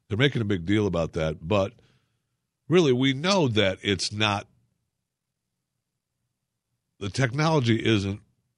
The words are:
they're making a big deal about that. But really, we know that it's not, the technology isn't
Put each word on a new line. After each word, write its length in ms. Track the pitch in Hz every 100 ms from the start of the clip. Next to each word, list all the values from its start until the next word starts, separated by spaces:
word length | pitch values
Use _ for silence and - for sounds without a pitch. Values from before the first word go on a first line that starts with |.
| -
they're 100 | 107
making 240 | 143 127
a 40 | 104
big 200 | 98 82
deal 200 | 107 101
about 260 | 87 80
that. 340 | 82 80 78 80
But 280 | 104 98 - _ _ _ _ _ _ _ _ -
really, 240 | 131 151
we 200 | 123 135
know 340 | 135 175 196 139
that 320 | 107 98 95
it's 280 | 104 98 -
not, 380 | 104 107 101 - _ _ _ _ _ _ _ _ _ _ _ _ _ _ _ _ _ _ _ _ _ _ _ _ -
the 120 | 101
technology 680 | - 131 139 156 160 117 113
isn't 440 | 113 110 98 101 _ _ _